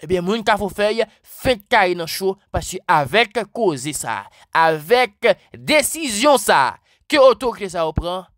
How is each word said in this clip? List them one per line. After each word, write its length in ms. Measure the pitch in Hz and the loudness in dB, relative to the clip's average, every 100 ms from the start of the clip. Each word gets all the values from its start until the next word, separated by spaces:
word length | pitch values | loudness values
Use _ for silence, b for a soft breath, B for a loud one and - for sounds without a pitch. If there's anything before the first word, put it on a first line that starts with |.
Ebyen, 220 | 156 180 175 | -4 -2 -2
moun 180 | 226 | -2
k 80 | 220 | 0
ap 140 | 208 202 | 0 -2
ofèy 400 | - 208 220 214 b | -2 -2 -2 -4 b
fenk 460 | b - 262 233 - | b -6 -2 -2 0
kaye 240 | 233 185 180 | 2 2 0
nan 120 | 160 | -6
cho 240 | - 190 190 _ | -6 -6 -6 _
paske, 280 | 180 - 185 - | -10 -8 -8 0
avèk 560 | 165 139 185 233 247 202 | 0 2 0 0 -2 -8
koze 400 | - 220 143 135 143 | -4 -2 -2 -6 -8
sa 280 | 127 107 | -8 -8
a, 60 | 101 b b 160 165 | -10 b b 2 2
avèk 680 | 156 151 247 247 _ 233 180 b | 2 0 2 2 _ 0 0 b
desizyon 880 | 117 123 302 254 311 302 202 269 269 | -12 0 0 0 -4 -6 0 2 2
sa 180 | - 170 127 | 4 2 2
a 40 | 92 _ _ - | -4 _ _ -2
ke 100 | 302 | 4
otorite 480 | 262 233 226 220 196 | 6 4 -2 -6 -8
sa 120 | 175 160 | -4 -4
yo 80 | 160 | -4
pran 300 | 170 185 180 | -6 -8 -12